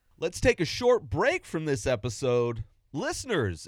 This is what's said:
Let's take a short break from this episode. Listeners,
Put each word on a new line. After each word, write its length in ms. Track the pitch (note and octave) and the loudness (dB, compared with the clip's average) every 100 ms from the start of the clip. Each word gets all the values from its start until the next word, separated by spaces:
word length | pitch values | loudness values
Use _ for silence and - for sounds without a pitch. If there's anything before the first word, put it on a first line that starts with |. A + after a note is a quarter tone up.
| _ - | _ -8
Let's 220 | - - | -8 0
take 200 | B3+ A#3+ | 2 4
a 60 | D#3+ | 0
short 420 | - B3 A#3+ C3+ | 0 4 4 2
break 380 | C#3+ B3 F4 - | 0 2 0 -2
from 180 | E3+ | -4
this 220 | D#3 C#3 C#3 | -2 -2 0
episode. 800 | A#2+ B2 A2+ - B2 A#2+ A2+ - _ _ | -2 -2 -4 0 2 0 -4 -10 _ _
Listeners, 720 | C#3 C4+ F4 C#4 F#3+ G#2+ E2 | -6 -4 -4 -2 0 0 -2